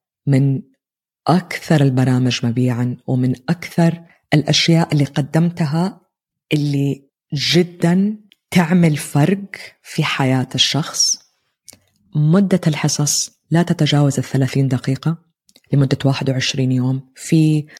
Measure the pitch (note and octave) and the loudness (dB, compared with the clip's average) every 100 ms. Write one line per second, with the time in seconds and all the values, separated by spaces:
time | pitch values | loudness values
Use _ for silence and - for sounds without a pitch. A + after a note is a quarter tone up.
0 | _ _ - C3+ C#3 C3+ - _ _ _ | _ _ 0 2 2 0 -6 _ _ _
1 | _ _ - F3 F3 - - D#3+ C#3 B2+ | _ _ 0 0 0 -8 0 2 2 2
2 | C3 B2+ B2+ - A#2+ A#2 B2 A#2+ B2 A#2+ | 2 2 0 -2 -2 0 -2 -2 -4 -6
3 | - B2+ B2+ B2+ - E3+ - - E3+ E3+ | -4 -2 -2 -2 -4 -6 -4 0 0 0
4 | - _ _ D3+ - D3+ - E3 E3 D3+ | -8 _ _ 0 2 0 2 2 2 0
5 | C#3 - C3+ D#3+ E3+ F3 D#3 D#3+ F#3 - | 0 -2 -2 0 0 -2 -2 -2 -4 -6
6 | _ _ _ _ - D3+ C#3+ C#3 C#3 C3+ | _ _ _ _ -4 -2 -2 -2 -2 -4
7 | _ _ _ D3 A#2+ D#3 F3 - E3+ F3+ | _ _ _ -6 0 0 0 -2 0 0
8 | G3+ G#3+ _ _ _ F#3 D#3+ F3+ E3+ D3 | 0 -4 _ _ _ 0 2 4 2 0
9 | - C#3+ D#3 G3 G3 - - _ - - | -2 0 2 0 -6 -16 -20 _ -8 -4
10 | D3 - C3+ C3 B2 B2+ - C3 - - | -4 -2 0 0 -2 -2 -2 -2 -4 -2
11 | - - _ _ _ _ - - _ _ | -2 -2 _ _ _ _ -20 -20 _ _
12 | _ D3+ D3+ F#3 F#3+ F#3 E3 D3 D3+ - | _ 0 2 4 4 2 0 -2 -2 -2
13 | D3 - - _ - E3 E3+ E3+ D3 D3 | -2 -2 -6 _ -2 0 2 0 2 2
14 | C#3+ C3+ B2 C3 C3 C#3 C3+ B2+ - C3+ | 2 0 -2 -2 0 0 0 -2 -2 -4
15 | D#3+ E3 _ _ _ _ _ C#3 C3 C#3 | -4 -6 _ _ _ _ _ 0 2 0
16 | C#3 C3 C3 C3 - C#3 B2+ C3 B2+ C3+ | 0 -2 -2 -4 -4 -2 -2 0 -2 -4
17 | - - - D#3+ D#3 D3+ D3+ | -8 -16 0 2 4 2 -4